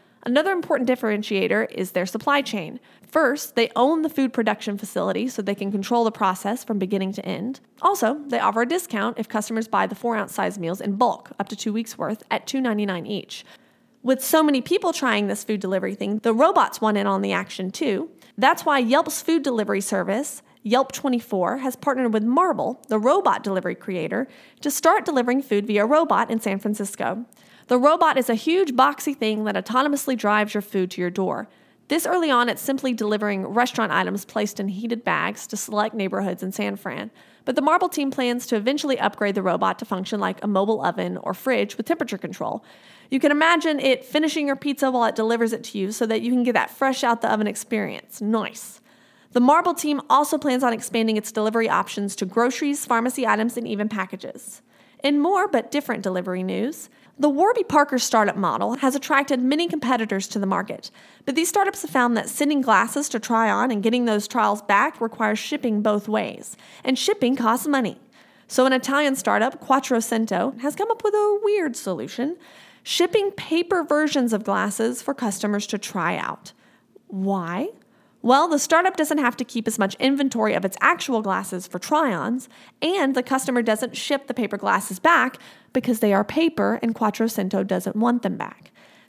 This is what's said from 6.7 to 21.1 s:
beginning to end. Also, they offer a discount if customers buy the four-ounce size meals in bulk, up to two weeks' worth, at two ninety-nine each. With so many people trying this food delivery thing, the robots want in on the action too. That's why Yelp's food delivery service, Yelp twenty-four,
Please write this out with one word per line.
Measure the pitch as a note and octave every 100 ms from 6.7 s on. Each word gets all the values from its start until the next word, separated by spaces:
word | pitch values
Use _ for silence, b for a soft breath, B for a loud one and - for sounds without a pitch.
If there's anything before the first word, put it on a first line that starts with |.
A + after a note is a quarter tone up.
| G#3
beginning | F#3 G3 F#3+
to | G3+
end. | F#3+ D#3+ A3 C4+ _ _
Also, | E4+ G4+ A3+ D4 C#4+
they | A#3
offer | G3+ G#3+
a | A#3+
discount | F4 - G#3+ G#3+ A#3
if | A3
customers | G#3+ G#3 A3 A3
buy | G3+ G#3
the |
four-ounce | G3+ A#3+ A3 G3+
size | - G3+ G3+
meals | E3 F#3+
in | G3+ G3
bulk, | A#3+ - - -
up | G3
to | G#3
two | A3
weeks' | G#3+ A3+ -
worth, | E3 A3 -
at | - -
two | C4+
ninety-nine | B3+ G#3 G3+ F3+ -
each. | G3+ - - - b b b b b
With | A#3+ B3+
so | - D#4+
many | D4+ C4+
people | - F4+ F4+
trying | D#4+ C4 G#3 G3+
this | G#3
food | - G#3+
delivery | F#3+ F#3+ F#3+
thing, | G3+ G3 G#3
the | A#3
robots | A3+ D#4+ F#4+ A3+ -
want | G#3+ G#3
in | G3+
on | G3
the | G3
action | F#3 F#3+ - F#3
too. | - C#4+ F#3+ E4 - B B
That's | C4 E4+ E4
why | C#4
Yelp's | A3+ C#4 D#4+ -
food | - E4
delivery | C#4 A#3 G3+ G3+
service, | G3+ G3 F#3+ G#3 G3 - - b
Yelp | G#3+ B3 C4
twenty-four, | - C#4